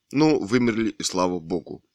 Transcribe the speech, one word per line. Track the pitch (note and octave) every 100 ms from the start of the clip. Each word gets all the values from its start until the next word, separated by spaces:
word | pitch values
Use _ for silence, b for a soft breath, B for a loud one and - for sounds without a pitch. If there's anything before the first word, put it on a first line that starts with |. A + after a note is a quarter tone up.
| _
Ну, | C#3 D#3 D3
вымерли, | G2 B2 A#2+ G#2+ A2
и | -
слава | - F2+ F2+ F2+
богу. | D#2+ F2 - - _